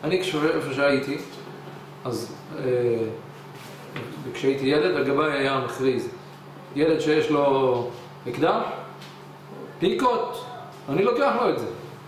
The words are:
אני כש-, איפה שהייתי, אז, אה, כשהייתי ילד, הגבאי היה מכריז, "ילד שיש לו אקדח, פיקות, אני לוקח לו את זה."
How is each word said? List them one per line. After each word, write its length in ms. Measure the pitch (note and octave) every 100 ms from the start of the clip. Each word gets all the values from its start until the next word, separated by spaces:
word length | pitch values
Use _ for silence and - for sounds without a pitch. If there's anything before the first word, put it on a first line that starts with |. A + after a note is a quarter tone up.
אני 180 | D3+ F3+
כש-, 140 | - D3+
איפה 380 | D#3 D#3 C3+
שהייתי, 440 | C3 C#3+ C3 C3 C#3+ - - - - - - - - B2
אז, 260 | A2+ - - - -
אה, 40 | C3 B2 A#2+ A#2 A2 G#2+ - - - - - - - - - - B2+
כשהייתי 320 | A#2 C3 C3+ C3+
ילד, 300 | D3+ - D3
הגבאי 360 | C3 C#3 D#3
היה 280 | C#3+ C3+ C3+ B2
מכריז, 420 | - C3 A#2 - - - - - - - C#3
"ילד 240 | D#3+ D#3+
שיש 300 | D3+ D3+ D3+
לו 600 | D3 C#3+ C3+ C3 A#2+ A#2+ - - - B2+
אקדח, 320 | B2 D#3+ G#3+ - - - - - - - - - - - -
פיקות, 680 | F3+ - B3+ A3+ - - - - - - -
אני 140 | D3+
לוקח 280 | A3 A#3+ C#4 A#3+
לו 80 | A#3
את 100 | -
זה." 60 | - - - -